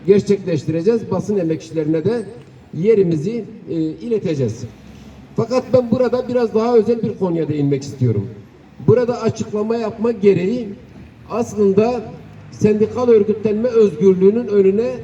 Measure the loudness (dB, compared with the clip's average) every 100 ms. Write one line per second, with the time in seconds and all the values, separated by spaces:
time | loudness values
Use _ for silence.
0 | 4 2 4 -2 -2 -4 -2 -2 0 0
1 | -2 -6 -2 -2 -2 -4 -6 -6 -2 -2
2 | -2 -4 -6 -16 -20 -20 -14 -4 2 2
3 | 2 0 -4 -6 -10 -16 -8 -6 -4 -6
4 | -6 -4 -2 -2 -4 -6 -14 -16 -20 -20
5 | -20 -20 -8 -4 -2 -2 2 0 2 0
6 | 2 0 -2 0 0 0 4 4 4 0
7 | -2 -2 -2 -2 -2 0 0 -2 -4 -2
8 | 0 0 -6 -14 -20 -20 -20 -4 2 2
9 | 2 -2 -4 -4 -6 -6 -2 -4 -4 -4
10 | -4 2 2 2 0 -4 -8 -14 -18 -20
11 | -20 -20 -8 -6 -4 2 4 4 2 0
12 | -8 -16 -20 -20 -20 0 2 2 0 2
13 | 4 4 4 -2 -2 -2 0 4 2 4
14 | 2 6 4 2 0 2 4 2 -2 -6